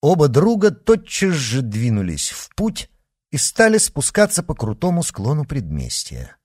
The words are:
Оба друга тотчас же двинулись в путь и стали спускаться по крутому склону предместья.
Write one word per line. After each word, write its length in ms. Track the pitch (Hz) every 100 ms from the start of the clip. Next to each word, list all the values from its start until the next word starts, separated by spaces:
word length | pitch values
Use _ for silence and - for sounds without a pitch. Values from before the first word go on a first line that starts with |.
Оба 280 | 147 175 147
друга 420 | 123 196 226 208
тотчас 640 | - - 226 - - 196
же 280 | 165 123 123
двинулись 680 | 123 107 120 107 92 76 -
в 240 | - -
путь 340 | - 220 - - _ _ _ _
и 40 | 147
стали 420 | - - 226 220
спускаться 680 | - - 135 - 208 -
по 100 | 175
крутому 480 | - 110 107 180 170
склону 420 | - - 101 151
предместья. 920 | 139 139 87 73 62 - - 62 62 _